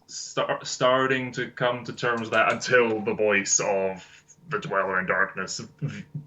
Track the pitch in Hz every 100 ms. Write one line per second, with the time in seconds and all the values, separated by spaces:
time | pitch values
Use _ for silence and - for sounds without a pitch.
0 | _ - - - 117 143 - - 127 131
1 | 131 131 127 123 117 - 123 123 117 113
2 | 123 117 110 113 113 117 - 127 117 110
3 | 104 107 107 101 98 98 98 98 95 92
4 | - - _ - - 107 90 98 95 92
5 | 92 95 95 95 92 - 113 - 147 104
6 | 98 -